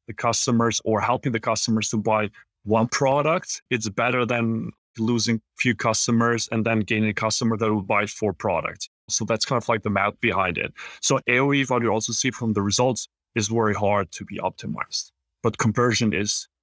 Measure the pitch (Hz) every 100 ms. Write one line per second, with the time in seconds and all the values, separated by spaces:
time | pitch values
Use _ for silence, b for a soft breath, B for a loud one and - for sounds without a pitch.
0 | - 101 120 110 - 117 117 107 - 107
1 | 101 123 143 110 120 110 - 110 104 110
2 | 107 107 104 B B _ 104 110 113 -
3 | 135 139 147 175 - - - 127 110 98
4 | 120 127 117 120 117 113 - - _ -
5 | 113 120 107 113 _ - 131 110 120 110
6 | - 117 117 117 - 113 107 110 98 107
7 | 107 101 110 - 117 107 110 107 98 104
8 | 104 - 107 87 110 82 - - - _
9 | - - 110 110 - 127 - 110 107 98
10 | 101 - 117 92 92 85 - - B B
11 | - 139 - 123 139 139 131 123 117 107
12 | 110 113 131 - 113 104 101 98 127 117
13 | - _ _ 117 104 113 107 101 101 101
14 | 95 - 95 98 95 - - - - -
15 | - _ _ _ 117 - 113 104 123 104
16 | 113 90 104 - - _